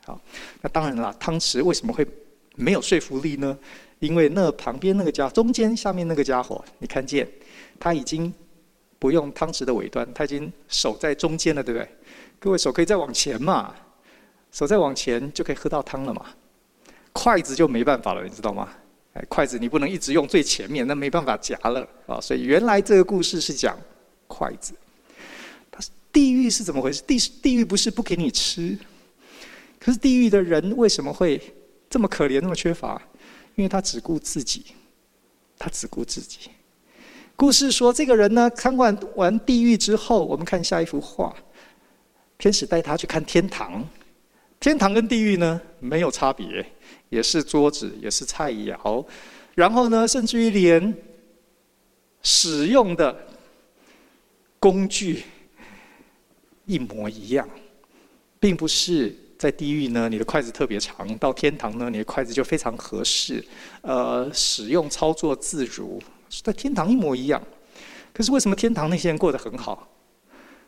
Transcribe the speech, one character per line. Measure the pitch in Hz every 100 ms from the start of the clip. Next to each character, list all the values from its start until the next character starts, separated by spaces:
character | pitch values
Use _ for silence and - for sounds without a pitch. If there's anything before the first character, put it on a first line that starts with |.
| -
啊。 | - - - - -
那 | 147
当 | 160 151
然 | 117
啦， | 107 -
汤 | - 165
匙 | - 127
为 | 165
什 | - -
么 |
会 | - 143 - - _ _ -
没 | 139
有 | 185
说 | - 165
服 | - 139
力 | 156 139
呢？ | 139 135 - - - _
因 | 156 165
为 | 147
那 | 185 170
旁 | - - 120
边 | 185 196
那 |
个 | 165
家， | 147 135
中 | - 233
间 | 247 220 226
下 | 202
面 | 180 165
那 | 156
个 |
家 | 135 127
伙， | - - - -
你 | -
看 | 135 135
见 | 143 - - - - - -
他 | 170
已 | 160
经 | - 160 170 - - _ _ _ _ -
不 | 135
用 | 160 143
汤 | - 160
匙 | - 131
的 |
尾 | 120 -
端， | 123 120
他 | -
已 | 147
经 | 143 156 - -
手 | - 123 113
在 | 156
中 | 139 165 160
间 | 170
了， | 147
对 | 127
不 | 117
对？ | - - - - - _
各 | 196
位， | 185
手 | 143
可 | 127
以 | 165
再 | 202
往 | 143
前 | 117 147 113
嘛， | 156 151 95 - - _ _ _ _ _ _
手 | - 143
再 | 208
往 | 143 131
前 | - 120 143
就 | -
可 | 160
以 | 135
喝 | 151
到 | 151
汤 | - 135 135
了 |
嘛。 | - - - _ _ _ _ - - _
筷 | - 240 196
子 | 143
就 | 135 160
没 | 117
办 | 120 127
法 | 101
了， | 98
你 | -
知 | -
道 | 107
吗？ | 101 98 - _ _ _
哎， | - -
筷 | - 143
子 | 120
你 | 233
不 | 151
能 | 143
一 | 190
直 | -
用 | 151 -
最 | 165
前 | 135 - 98
面， | 147 123
那 | 143
没 | 143
办 | 165
法 | 135 104
夹 | - 117
了 | 120 127 - - -
啊。 | 120
所 | - 131
以 |
原 | 127 156 233
来 | 202
这 | 202 196
个 |
故 | 185 196
事 | 165 170
是 | -
讲 | 139 113 90 - - _ _ -
筷 | - 69 -
子。 | - - _ _ _ - - - - - _
但 | -
是 | - - _
地 | 302 277
狱 | 254 247
是 | -
怎 | 196
么 | 139
回 | 131
事？ | -
地-， | - 254 - -
地 | 285
狱 | 247 220
不 | 202
是 | 233
不 | -
给 | - 175
你 | 151
吃， | - - 175 170 202 - - _ _ - - - - - -
可 | -
是 | 247
地 | 269 247
狱 | 233
的 | 196
人 | 175 156 180 247
为 | 220
什 | -
么 | 143
会 | - 175 139 - - _ _ -
这 | 254
么 | 202
可 | - 143
怜、 | 135
那 | 185
么 | 165
缺 | 170
乏？ | 165 - - - - - - - -
因 | 190
为 |
他 | 190
只 | - 120
顾 | - 156
自 | - 156
己， | 117 - - - _ _ _ _ _ _ _ -
他 | 185
只 | - 113
顾 | - 120
自 | -
己。 | - - - _ _ _ _ _ - - - -
故 | 277
事 | 254 277
说， | - 240
这 | 240 269
个 | 226
人 | 208
呢， | 233 240
参 | 240 254 262
观 | 240 202 - -
完 | 180 220
地 | - 240
狱 | 233 214
之 | - 208
后， | - 220 160
我 | 147
们 | 175
看 | 185
下 | 165 170
一 | 170
幅 | 143
画， | - - 180 - - - - _ _ _ _ _ _ -
天 | 202
使 | 214 -
带 | 165
他 | 147 156
去 | -
看 | 160 156
天 | 170 190
堂。 | - 101 - 147 - - _ _ _ _ -
天 | 277 302
堂 | 196
跟 | 214 220
地 | 233
狱 | 214 185
呢， | 170 170 - -
没 | 127 160
有 | 165
差 | - 135
别， | - 107 95 - - - - _
也 | 113
是 | 113 160
桌 | 139 151 147
子， | 147 98 110
也 | 104
是 | -
菜 | - - 151
肴。 | 110 104 87 104 117 160 - - - - -
然 | 175
后 | 233 233
呢， | 226 226
甚 | 262
至 | 226 233
于 | 226
连 | 202 175 165 202 214 - - _ _ _ _ _ _ _ _ _ _
使 | - - 175 147 160
用 | 262 202 170
的 | 143 - - - _ _ _ _ _ _ _ _ _ _ _ _
工 | 196 190 190
具 | - 190 - - - _ - - - - - _ _ _ _ _ _ -
一 | 143
模 | 120 110 107
一 | 110 101
样， | 135 - - - _ _ _ _ _ _ _
并 | 202 165
不 | 160
是 | - - 165 107 - - -
在 | 147
地 | - 147
狱 | 151 131
呢， | 117 117
你 | 107
的 | 113
筷 | -
子 | 117
特 | - 135
别 | 104
长； | - - 98 110
到 | 143
天 | - 147 147
堂 | 113 113
呢， | 120
你 | 107
的 |
筷 | 110 -
子 | 123
就 | 127
非 | 123 160
常 | 120 104
合 | - 101
适， | - - - 113 - - - -
呃， | - 131 123 123 135
使 | 156 - - 107
用 | 170 147
操 | - 156
作 | 151 160 135
自 | - 156 123
如， | - 92 98 - - - -
在 | -
天 | - 277
堂 | 220 165
一 | 254
模 | 156 127
一 | 135
样。 | 160 - - _ - - - -
可 | -
是 | 226
为 | 269
什 | 202
么 | 196
天 | 233
堂 | 226 156
那 | 175
些 | 170
人 | 156
过 | 175
得 | 131
很 | 113 87
好？ | - 98 - _ _ _ _ - - -